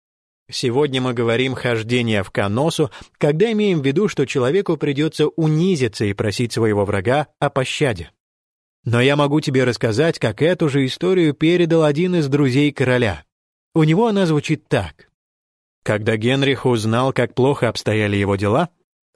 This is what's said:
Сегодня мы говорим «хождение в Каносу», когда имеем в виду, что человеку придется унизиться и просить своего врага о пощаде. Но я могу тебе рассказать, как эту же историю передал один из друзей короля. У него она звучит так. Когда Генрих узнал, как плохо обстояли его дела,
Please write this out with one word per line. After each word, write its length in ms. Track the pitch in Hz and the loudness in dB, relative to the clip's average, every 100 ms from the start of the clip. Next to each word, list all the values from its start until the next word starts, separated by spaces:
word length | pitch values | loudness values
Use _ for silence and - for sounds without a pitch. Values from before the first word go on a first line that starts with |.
| _ _ _ _ - | _ _ _ _ -14
Сегодня 500 | - 120 127 151 131 | -6 -2 0 0 0
мы 120 | 127 | -2
говорим 420 | 127 117 117 131 123 | -2 0 0 -2 -2
«хождение 640 | 123 113 110 123 117 104 | -2 -2 -2 -2 0 -2
в 80 | 92 | -2
Каносу», 640 | - 101 110 160 - 151 - - _ | -4 -2 0 -2 0 -4 -6 -20 _
когда 340 | 151 156 233 | 0 2 0
имеем 300 | 214 208 165 | 2 0 0
в 40 | 135 | 0
виду, 220 | 151 208 | 0 0
что 180 | - 131 | -2 -2
человеку 520 | 139 123 190 185 156 | 0 0 0 -2 -2
придется 500 | 151 135 156 - 151 | -2 -2 -2 0 -2
унизиться 760 | - 156 156 190 160 120 - 104 | 0 0 2 2 0 -2 -2 -4
и 80 | |
просить 400 | 98 107 - 120 | -2 -4 -2 -4
своего 320 | 117 113 104 98 | 0 0 2 0
врага 420 | 98 101 143 143 _ | 0 0 -2 -4 _
о 100 | 143 | -4
пощаде. 640 | 135 127 - 143 90 80 _ _ _ _ _ _ _ 117 | -2 -4 -2 -2 -4 -10 _ _ _ _ _ _ _ -2
Но 160 | 120 | 2
я 160 | 131 143 | 2 2
могу 240 | 143 156 | 2 0
тебе 240 | 147 131 123 | 0 0 0
рассказать, 520 | 113 120 107 165 - | 0 -2 0 0 -2
как 240 | 117 98 | -4 0
эту 280 | 156 180 151 | -2 0 0
же 160 | 139 131 | 0 -2
историю 480 | - 175 185 156 | -2 0 2 2
передал 500 | 143 160 175 165 165 | 2 2 2 2 2
один 320 | 151 147 180 175 | 2 0 0 0
из 140 | 139 | 0
друзей 420 | 147 135 131 147 | 2 2 2 0
короля. 540 | 147 127 123 110 78 - _ _ _ _ 165 | 0 0 2 0 -2 -12 _ _ _ _ 2
У 80 | |
него 240 | 156 170 233 | 4 4 2
она 180 | 196 175 | 2 0
звучит 440 | 147 - 151 - | 0 -2 -6 -2
так. 400 | 127 87 - _ _ _ _ _ _ _ _ | -2 -2 -10 _ _ _ _ _ _ _ _
Когда 320 | - 107 110 110 | -4 -2 -2 -2
Генрих 500 | 117 139 139 127 127 | 0 0 0 0 0
узнал, 460 | 117 110 117 135 | 0 0 0 0
как 220 | 127 120 | -2 -2
плохо 340 | - 135 139 117 | 0 0 0 -2
обстояли 480 | - - 107 104 101 | -2 -2 0 0 0
его 220 | 101 98 | 0 0
дела, 320 | 101 123 175 _ _ _ _ | 0 0 -2 _ _ _ _